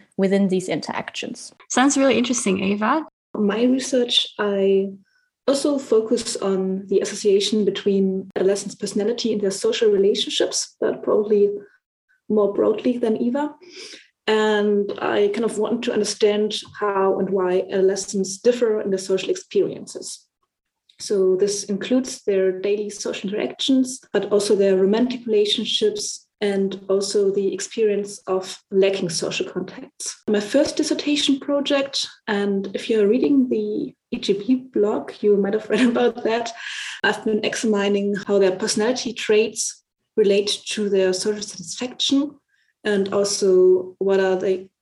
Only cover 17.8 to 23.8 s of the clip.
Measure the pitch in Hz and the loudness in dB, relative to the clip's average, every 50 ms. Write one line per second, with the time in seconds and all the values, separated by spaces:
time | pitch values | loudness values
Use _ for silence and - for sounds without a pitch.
17.8 | 190 190 202 190 - - - 196 190 190 - - - 240 240 240 240 220 214 214 | 2 2 2 0 -4 -6 -4 -4 -4 -4 -4 -2 2 2 2 4 2 0 0 0
18.8 | - 202 190 185 - - 190 190 - 196 185 - - - - 202 165 - - - | -2 -2 -2 -2 -2 -2 -2 -2 0 -2 -4 -4 -4 -2 0 0 0 0 -2 -8
19.8 | - - - - - - - - _ _ _ _ _ _ _ _ _ _ _ _ | -12 -14 -14 -14 -12 -14 -14 -16 _ _ _ _ _ _ _ _ _ _ _ _
20.8 | _ _ _ - - - 214 190 190 185 185 180 196 202 202 - - - 202 190 | _ _ _ -12 -6 -2 0 2 4 4 4 2 2 0 -2 -4 -4 -4 -4 -4
21.8 | - - 254 254 254 - - - - 208 196 190 190 190 185 185 190 202 208 208 | -2 0 0 0 0 -2 -8 -8 -4 -2 0 2 2 0 0 -2 -2 -2 -2 -2
22.8 | 208 208 202 - - 233 - - - 185 208 214 - 247 - - - - 269 262 | -4 -6 -8 -8 -8 -8 -6 -6 -6 -6 -4 -4 -4 -6 -6 -4 0 2 2 2